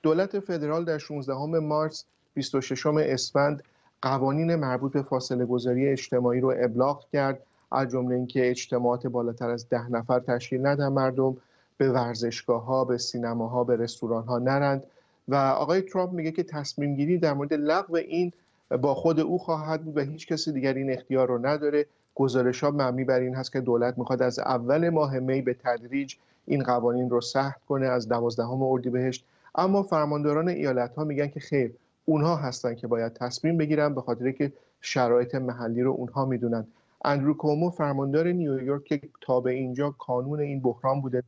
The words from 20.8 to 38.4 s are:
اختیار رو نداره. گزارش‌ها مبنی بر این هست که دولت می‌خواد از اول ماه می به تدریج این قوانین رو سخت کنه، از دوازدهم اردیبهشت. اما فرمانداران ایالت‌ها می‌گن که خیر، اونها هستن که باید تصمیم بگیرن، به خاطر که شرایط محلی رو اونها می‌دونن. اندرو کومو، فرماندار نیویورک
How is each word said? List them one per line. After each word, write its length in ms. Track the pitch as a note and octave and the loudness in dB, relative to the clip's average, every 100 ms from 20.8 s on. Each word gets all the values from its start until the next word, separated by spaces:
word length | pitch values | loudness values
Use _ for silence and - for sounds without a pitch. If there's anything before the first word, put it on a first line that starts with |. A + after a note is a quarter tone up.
| C3+ | -2
اختیار 360 | B2+ - C3 B2+ | -4 0 2 2
رو 180 | A#2+ B2+ | 2 0
نداره. 400 | D3 D3 D3 D3 _ _ | 0 2 0 0 _ _
گزارش‌ها 560 | - C3+ B2 B2 B2+ D3 | 0 2 4 2 2 0
مبنی 340 | D3 C3 B2+ | 2 0 0
بر 160 | C3 C3 | 2 2
این 140 | B2+ | 0
هست 180 | B2+ C3 | -4 -4
که 80 | C3+ | -4
دولت 380 | B2 A#2+ A#2+ B2 | 0 2 2 -2
می‌خواد 240 | A#2+ B2+ | -2 0
از 160 | B2+ - | 0 0
اول 500 | - B2+ A#2+ D3 E3+ | -2 -2 2 2 2
ماه 300 | D#3+ D3 C3+ | 2 0 0
می 240 | B2+ C3+ | 0 0
به 140 | B2+ - | 0 -2
تدریج 500 | B2+ A#2 A#2 C3+ C3+ - _ _ - | -2 -4 -2 -6 -6 -10 _ _ -2
این 160 | C#3+ | 0
قوانین 480 | B2 B2 A#2+ B2 B2+ | 2 2 2 2 2
رو 100 | A#2+ | 0
سخت 400 | A#2+ C3+ C#3 C3+ _ | 0 -2 -2 -6 _
کنه، 180 | C#3 C3 | 0 0
از 220 | B2 A2 | 0 0
دوازدهم 540 | A#2+ A#2+ A#2 A#2 C3 | 0 0 -2 -2 0
اردیبهشت. 640 | C3+ C3 B2 B2 C3 C3 _ _ - | 0 0 0 0 -2 -4 _ _ -8
اما 280 | - F#3 G3 | -2 2 2
فرمانداران 680 | G3 D#3+ D3+ D3 D3 D3 E3+ | 2 0 2 0 2 2 0
ایالت‌ها 560 | F3 D3 B2+ B2 D3+ | 0 0 0 -2 -4
می‌گن 220 | D3+ C#3+ C#3+ | -4 -2 -2
که 140 | C#3+ | -4
خیر، 340 | - C#3+ A#2+ - _ _ | -2 0 0 -4 _ _
اونها 320 | - D#3 D#3 E3 | 0 2 2 2
هستن 380 | C#3+ B2 B2 | -2 -4 -4
که 120 | A#2 A#2+ | -4 -2
باید 260 | A#2 A2+ | -2 -2
تصمیم 440 | A#2 B2 - D#3+ E3+ | -4 -8 -2 0 2
بگیرن، 380 | D3+ D3+ D3 | 2 2 2
به 60 | C3+ | 0
خاطر 320 | B2 A#2 B2+ | -4 -2 -2
که 200 | C3 C#3+ - _ _ | 0 -4 -4 _ _
شرایط 540 | - C#3 A#2+ A#2+ A#2+ | -4 0 4 4 2
محلی 480 | C3+ B2+ B2 A#2 A#2 | -2 -4 -4 -4 0
رو 80 | B2+ | 0
اونها 340 | C3 A#2+ C3+ | 0 -4 -2
می‌دونن. 420 | C3+ B2 A#2 A#2 G#2+ _ _ _ | -2 0 0 -2 -4 _ _ _
اندرو 300 | - C#3+ C#3 | 0 2 2
کومو، 360 | D3+ D3+ D3 F3 | 0 0 2 0
فرماندار 580 | F3 D3 C#3 C#3 D3 E3+ | 0 -2 0 0 2 2
نیویورک 560 | F3+ | 0